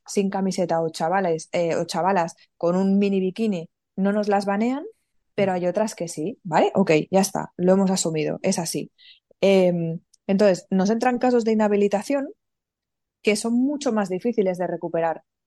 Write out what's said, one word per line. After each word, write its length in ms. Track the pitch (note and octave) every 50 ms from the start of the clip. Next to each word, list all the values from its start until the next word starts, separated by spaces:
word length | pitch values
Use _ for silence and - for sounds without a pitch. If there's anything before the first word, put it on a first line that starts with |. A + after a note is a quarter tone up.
| _
sin 240 | - - G#3 G3 F#3+
camiseta 520 | G3 F#3+ F#3+ F#3+ F#3 - F3+ E3 E3+ E3
o 80 | E3 E3
chavales, 600 | D#3+ - E3+ D#3+ F3+ G3+ G3 E3+ E3 D#3+ - -
eh, 240 | - F3 E3+ E3 D3+
o 100 | - E3+
chavalas 500 | - - E3+ E3 F#3+ G3+ F#3 E3 F3 - _ _ _ _
con 180 | _ - E3+ F3
un 220 | F#3 F#3+ G3 G3 G3
mini 200 | G3+ G3+ G3 F#3+
bikini, 500 | F#3 F#3 F#3 - A3+ A3 G3 E3+ E3 - _ _ _ _ _
no 160 | - F#3+ G3+ G3+
nos 160 | G#3+ G#3 G#3
las 160 | G3+ G3+ G3+
banean, 400 | G3 G3 G3+ A3+ A#3+ C4 C#4+ F4 A4 - _ _ _ _ _ _ _ _
pero 180 | - G3+ F#3+ F#3
hay 120 | F3+ F3
otras 280 | F3+ F3 G#3 A3 A3 -
que 120 | - F3
sí, 320 | E3 - - D#3 F#3+ C4 - _
¿vale? 280 | F#3 D#3 F#3 - G#4 -
Ok, 160 | - G3 - D#3 D3+ - -
ya 120 | F3+ F#3+
está, 320 | G3 - - - - - _
lo 160 | - F3+ F3+ F#3+
hemos 180 | G3 G3 F#3
asumido, 480 | F#3+ F#3 - E3+ D#3+ D#3 D3+ D3+ - - -
es 160 | F#3+ F#3+ -
así. 320 | E3+ - - D3+ - - _ _ - - - _ _ _ _ _
Em, 580 | - G3 G3 F#3+ F#3 F3+ F3 F3 E3 E3 E3 F3 - _ _ _ _
entonces, 400 | - G3 G3 G#3 G3+ F3+ F3+ - _
nos 200 | G3 F#3+ F#3 G3+
entran 280 | A3+ A#3 B3 B3+ B3 A#3+
casos 240 | B3+ B3+ B3 A#3+ A3
de 80 | A3+ A3
inhabilitación 760 | G#3+ G#3+ G#3 G#3 G3+ G3+ G3+ G#3 G3 G#3+ - C#4 C#4 C4+ E4 G#4+ _ _ _ _ _ _ _ _ _ _ _ _ _ _ _ _ _ _
que 120 | A3 G#3
son 180 | G#3 - A#3 A#3+
mucho 380 | A#3+ B3+ C#4 D4 D4 - C4 A3
más 160 | G#3+ G3+ F3
difíciles 480 | F#3 F3+ - A#3+ A#3 - G3+ F#3 F3+
de 100 | F3 F3+
recuperar, 560 | E3+ E3+ E3+ F3+ E3 E3 E3 E3 E3 D#3 D#3+ - _ _ _ _